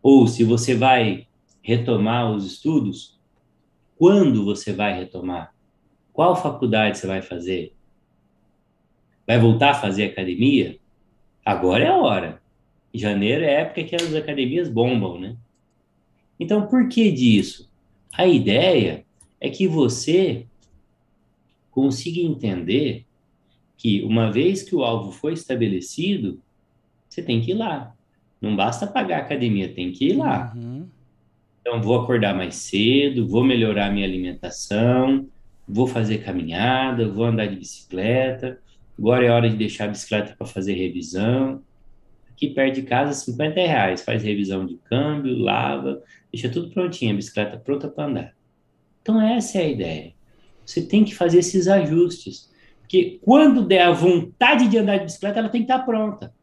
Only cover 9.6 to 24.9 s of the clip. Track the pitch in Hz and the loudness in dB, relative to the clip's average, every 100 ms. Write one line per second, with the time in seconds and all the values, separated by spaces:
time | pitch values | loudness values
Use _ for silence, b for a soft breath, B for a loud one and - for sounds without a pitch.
9.6 | 139 139 104 95 101 - 92 87 127 135 | 4 4 -2 -2 -2 -4 -6 2 4 4
10.6 | 87 - _ _ _ _ _ _ - 90 | 0 -8 _ _ _ _ _ _ -4 0
11.6 | 90 104 320 381 139 98 85 - _ _ | 2 2 4 4 2 0 -6 -14 _ _
12.6 | _ _ _ 117 104 101 101 147 160 143 | _ _ _ -6 -2 0 0 0 2 0
13.6 | 160 - 165 175 165 156 151 143 127 165 | 0 -8 -6 -6 -4 -4 -4 -4 -2 -2
14.6 | 170 113 123 120 95 87 95 117 _ _ | -2 0 0 0 -2 -8 -14 -16 _ _
15.6 | _ _ _ _ _ _ _ _ 165 208 | _ _ _ _ _ _ _ _ -2 -2
16.6 | 202 254 - 233 214 135 123 104 - - | 2 2 2 4 2 4 4 4 0 -10
17.6 | - _ _ _ _ - 185 160 101 113 | -20 _ _ _ _ 2 4 4 4 4
18.6 | 185 156 92 78 _ _ _ _ - - | 4 4 2 -4 _ _ _ _ -10 -2
19.6 | 185 160 120 - - 175 185 117 - _ | 0 2 2 0 0 2 2 -2 -12 _
20.6 | _ _ _ _ _ _ _ _ _ _ | _ _ _ _ _ _ _ _ _ _
21.6 | _ - 135 120 170 170 170 135 107 90 | _ -2 0 -2 -6 -4 -4 -2 -4 -4
22.6 | 85 123 143 - _ _ _ _ _ _ | -2 -2 -2 -6 _ _ _ _ _ _
23.6 | _ _ 117 101 107 117 110 110 170 190 | _ _ -2 0 0 0 2 2 0 -2
24.6 | - 170 120 | -4 -2 -2